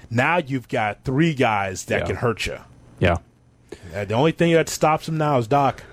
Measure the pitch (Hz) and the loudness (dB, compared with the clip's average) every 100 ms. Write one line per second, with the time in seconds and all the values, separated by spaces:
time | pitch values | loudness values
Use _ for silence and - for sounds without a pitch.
0 | - 113 139 175 135 135 - 127 107 101 | -6 0 2 0 -2 -4 -4 -2 -2 -4
1 | - 131 165 139 123 104 98 92 - 107 | -2 0 2 2 2 2 -2 -6 -4 -4
2 | 92 98 123 110 - 69 - - - - | -2 -2 -2 -2 -6 -8 -16 -20 -18 -2
3 | 87 82 - _ _ _ - - 90 82 | 0 0 -4 _ _ _ -20 -20 -12 -8
4 | 101 110 156 156 170 165 151 - 160 156 | -4 0 2 2 2 2 2 0 0 0
5 | - 160 151 139 110 143 135 - - | -2 -2 0 0 2 2 2 0 -10